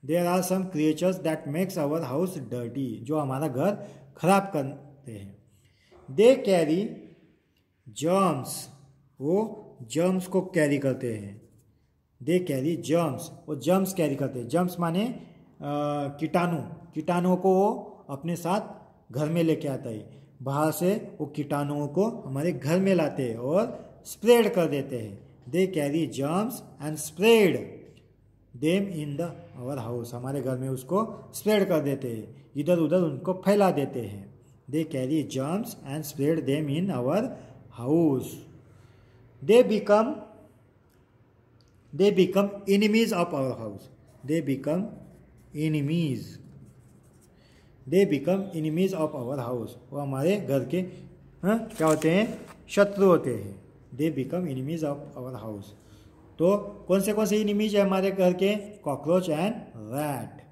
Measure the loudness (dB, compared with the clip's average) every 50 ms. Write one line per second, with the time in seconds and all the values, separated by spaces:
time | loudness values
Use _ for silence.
0 | -2 0 0 2 2 4 2 2 2 0 0 -2 -2 -2 -2 0 2 2 2 2
1 | 2 0 0 0 -2 -2 -2 -2 -4 -6 -2 -2 -2 -2 -2 -2 -2 0 0 -2
2 | -4 -2 -2 -2 -2 -2 -4 -8 -10 -8 -8 -6 -6 -6 -6 -6 -6 -6 -6 -8
3 | -6 -4 -2 -2 -2 -2 -2 -2 -2 -2 -2 0 0 0 0 -2 -8 -14 -18 -20
4 | -20 -20 -14 -2 2 4 4 4 4 0 -4 -4 -4 -4 -6 -12 -16 -20 -20 -20
5 | -18 -16 -14 -14 -14 -16 -18 -20 _ _ _ _ _ _ _ _ _ _ _ -20
6 | -18 -12 2 6 8 8 8 6 4 2 4 4 4 4 2 0 0 -4 -8 -12
7 | -18 -20 -20 _ _ _ _ _ _ _ _ _ _ _ _ _ _ -20 -12 -4
8 | -2 0 2 4 4 2 2 0 -4 -8 -10 -10 -12 -14 -18 -20 -20 _ _ _
9 | _ _ _ _ -4 0 0 0 0 -2 -6 -12 -18 -20 -20 -20 -16 -6 -2 0
10 | 2 2 2 0 -2 0 -2 -2 -2 0 0 2 2 4 2 2 0 0 -2 0
11 | -4 -6 -6 -6 -8 -10 -14 -16 -20 -20 _ _ _ _ _ _ _ _ _ _
12 | _ _ _ _ -2 0 2 2 2 0 -2 -2 0 -2 -2 -2 -2 0 2 2
13 | 2 2 -2 -6 -8 -12 -14 -18 -10 -10 -10 -4 2 2 4 4 4 0 0 0
14 | 0 0 0 0 -2 -4 -4 -6 -8 -2 0 0 0 0 -2 -2 -4 -2 0 0
15 | -2 -2 -4 -8 -12 -18 -20 -20 -20 _ _ _ -8 -6 -4 -2 -2 -2 -2 -2
16 | -4 -6 -6 -6 -6 0 0 2 2 2 -2 -4 -6 -8 -12 -16 -18 -12 -10 -8
17 | -4 -2 0 0 2 2 2 4 4 4 4 6 4 2 2 -2 -6 -14 -18 -20
18 | -12 -12 -12 -8 -6 -6 -6 -4 -2 0 -2 -2 -2 -6 -14 -18 -20 -20 _ _
19 | _ _ -4 -2 -2 0 2 2 2 2 2 0 0 -4 -6 -6 -6 -8 -10 -10
20 | -12 -14 -20 -20 -20 -20 -20 -12 -8 -4 -2 0 0 0 0 0 0 0 0 0
21 | -4 -10 -10 -10 -10 -10 -6 -8 -6 -4 -2 -2 -2 -2 -2 -4 -4 -4 0 0
22 | 0 0 0 -6 -10 -8 -6 -4 -2 -2 -2 -2 0 0 2 2 4 4 4 4
23 | 2 0 0 -2 -4 -4 -4 -4 -2 0 2 2 2 0 -4 -10 -14 -18 -20 -20
24 | -18 -18 -16 -4 6 6 8 8 8 4 4 2 2 2 2 -2 -4 -4 -6 -8
25 | -8 -8 -12 -14 -18 -20 -20 -20 -18 -6 0 0 0 2 2 -2 -2 0 0 0
26 | -2 -2 -2 -4 -2 0 0 0 -2 -2 -6 -10 -14 -18 -18 -10 -8 -8 -8 -6
27 | -8 -12 -6 2 6 6 8 8 8 6 4 2 -4 -6 -12 -16 -18 -20 -20 -20
28 | -20 _ _ _ _ _ _ _ _ _ _ -2 0 2 2 2 0 -2 -4 -6
29 | -6 -6 -6 -6 -6 -6 -8 -12 -18 -20 -16 -12 -10 -8 -8 -6 -6 -6 -6 -6
30 | -6 -8 -10 -8 -8 -4 -4 -4 -2 -2 -4 -4 -4 -4 -6 -6 -4 -2 0 0
31 | 0 0 -6 -14 -16 -14 -14 -6 0 2 4 4 4 4 2 0 2 0 -2 -2
32 | -4 -6 -8 -8 -10 -12 -16 -20 -20 -14 _ -6 0 2 2 4 4 2 4 2
33 | 2 2 -2 -4 -4 -4 -4 -2 2 2 4 4 4 4 4 2 0 -2 -4 -6
34 | -8 -8 -10 -12 -14 -16 -20 -20 _ -20 -20 -20 _ -4 -2 -2 -2 -2 -2 -4
35 | -2 0 0 -2 -2 -2 -4 -4 -2 -2 -2 -4 -4 -6 -10 -14 -12 -8 -8 -8
36 | -8 -8 -4 -2 0 2 2 0 2 0 0 0 0 -2 -2 -2 -2 -2 -2 -2
37 | 0 0 0 0 0 -2 -6 -10 -16 -20 -20 -20 -20 -20 -14 -8 -2 2 2 4
38 | 4 4 2 2 -2 -6 -10 -14 -16 -20 -20 -20 -20 -20 -20 -20 -20 -20 _ -20
39 | -20 _ _ -20 -20 -20 _ -14 2 6 8 8 8 6 4 0 2 4 4 4
40 | 4 2 -2 -8 -10 -18 -20 -20 -20 -20 _ _ _ _ _ _ _ _ _ _
41 | _ _ _ _ _ _ _ _ _ _ _ _ _ _ _ _ _ _ -2 2
42 | 4 4 6 6 4 4 4 2 0 0 -2 -8 0 2 4 4 4 6 4 4
43 | 4 4 2 0 0 0 0 -2 -2 -2 -4 -6 -8 -10 -10 -12 -16 -18 -20 -20
44 | -20 _ -20 -20 -6 -2 -2 -2 0 -2 -4 -2 -2 -2 -2 -2 -2 -4 -8 -16
45 | -20 -20 -20 -20 -20 _ -20 -20 -20 -18 -8 -4 -2 0 0 0 0 0 0 0
46 | 0 0 -2 -4 -6 -12 -16 -18 -20 -20 -20 -20 -20 -20 -20 -20 -20 -20 -20 -20
47 | _ -20 _ -20 _ _ _ _ _ _ _ -20 _ -20 _ -20 -8 2 4 4
48 | 6 6 4 0 2 0 0 0 0 -4 -6 -4 -4 -2 0 2 0 0 0 0
49 | -2 -2 -2 -4 -6 -6 -4 -4 -4 -4 -4 -4 -6 -8 -10 -16 -18 -12 -8 -6
50 | -6 -4 -2 0 2 2 2 0 0 0 0 0 0 0 -2 -4 -4 -4 -8 -16
51 | -18 -20 -20 -20 -20 -20 -18 -4 0 0 0 0 -2 -6 -4 0 4 4 4 4
52 | 4 2 4 4 2 0 -2 -10 -12 -16 -20 -20 -18 -4 4 4 4 4 4 4
53 | 6 6 6 6 4 0 -4 -4 -6 -10 -12 -14 -20 -20 -20 -20 -20 -20 -8 -2
54 | -2 -2 -2 -2 -4 -4 -4 -4 -4 -4 -6 -6 -6 -6 -6 -4 -4 -4 -6 -6
55 | -10 -14 -14 -14 -12 -12 -12 -12 -10 -10 -10 -12 -12 -16 -20 -20 -20 -20 -20 -20
56 | -20 -20 -20 -20 -20 -20 -4 2 2 4 4 2 0 -6 -14 -16 -2 0 2 2
57 | 2 2 0 0 2 2 2 2 2 2 2 2 0 2 4 4 4 4 4 2
58 | 2 0 2 4 4 4 4 4 2 2 2 0 -4 -10 -16 -10 -6 -4 -4 -4
59 | 0 2 2 2 2 0 -2 0 0 -2 -2 -4 -10 -14 -16 -14 -12 -8 -6 -4
60 | -4 -4 -4 -6 -6 -10 -14 -18 -20 -20